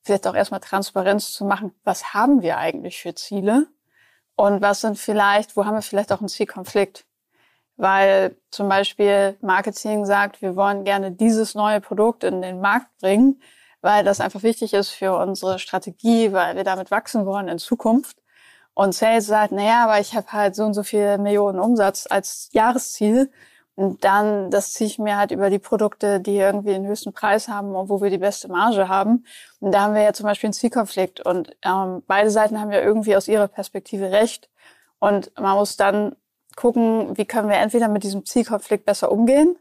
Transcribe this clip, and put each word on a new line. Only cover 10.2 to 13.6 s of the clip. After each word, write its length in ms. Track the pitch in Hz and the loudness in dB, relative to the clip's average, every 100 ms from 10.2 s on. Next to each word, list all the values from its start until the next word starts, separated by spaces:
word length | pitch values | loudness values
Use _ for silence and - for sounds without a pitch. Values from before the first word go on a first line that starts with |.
| 202 - | 0 -4
wir 140 | 196 | -6
wollen 280 | 180 202 202 | 0 0 0
gerne 280 | 196 196 190 | -2 -2 -4
dieses 420 | 180 226 220 214 | 0 2 2 -2
neue 260 | 208 208 208 | -2 0 0
Produkt 440 | 202 208 220 226 | -2 0 0 0
in 180 | - 185 | -4 -4
den 180 | 185 185 | -8 -4
Markt 280 | 196 226 - _ | 0 0 -4 _
bringen, 400 | 190 202 269 269 _ _ | 2 6 6 4 _ _